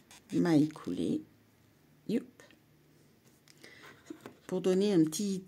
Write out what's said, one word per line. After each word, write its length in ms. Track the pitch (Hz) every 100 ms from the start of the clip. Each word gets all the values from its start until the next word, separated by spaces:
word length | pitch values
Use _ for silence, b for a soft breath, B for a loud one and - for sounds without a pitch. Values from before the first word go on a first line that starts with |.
| - - -
Maille 360 | 170 175 151 156
coulée, 520 | - - 90 82 - - _ _ _ _ _ _ _ -
youp, 160 | 220 - - - - _ _ _ _ _ _ _ _ - B B B B B B B - - -
pour 160 | 185
donner 320 | 185 185 208
un 100 | 180
petit 380 | 156 185 202 185